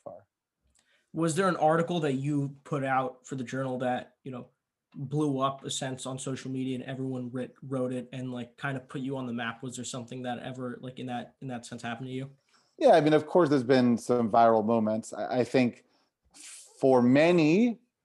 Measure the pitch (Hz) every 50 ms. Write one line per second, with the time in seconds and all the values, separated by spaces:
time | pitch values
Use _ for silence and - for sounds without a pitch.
0 | - - 90 92 107 _ _ _ _ _ _ _ _ _ _ _ _ _ _ _
1 | _ _ - 160 165 165 143 180 196 185 165 - 151 156 160 165 165 175 175 170
2 | 151 143 131 135 139 147 147 143 139 139 - - - - 156 139 131 131 131 135
3 | 131 127 - _ _ - 139 131 120 - 131 131 135 131 127 123 131 123 123 120
4 | - - _ _ - 139 127 120 117 - _ _ _ _ _ _ _ _ - 156
5 | 143 139 143 151 151 147 135 131 135 135 135 135 - 135 - - 139 131 131 127
6 | - 131 131 - - 135 131 127 - 131 131 131 127 131 131 123 - 135 131 131
7 | 131 131 131 127 123 123 123 127 123 - - - 151 131 131 131 127 127 127 123
8 | 120 - 127 127 127 127 123 123 117 117 _ - - 139 131 127 - - - 147
9 | 127 135 139 131 127 123 117 120 117 113 117 - 131 127 120 123 120 - - 127
10 | 113 - 131 131 123 123 120 117 - 131 123 131 127 123 120 - 131 127 127 -
11 | 123 127 123 120 113 - _ - 139 131 123 117 117 - 120 117 - 117 117 110
12 | 131 127 127 131 135 139 - _ _ _ _ _ _ _ _ - 330 254 190 160
13 | 147 156 156 151 151 - - 180 170 139 147 135 120 120 135 131 123 120 117 110
14 | - - 123 123 117 104 107 117 117 117 113 110 104 113 117 113 110 107 110 110
15 | - - - - 104 - - 127 117 - - 135 123 117 - - _ _ _ _
16 | _ _ _ _ _ _ _ - - - - - - - _ - - 135 131 123
17 | 120 123 131 143 160 175 180 170 156 151 165 208 240 240 220 - _ _ _ _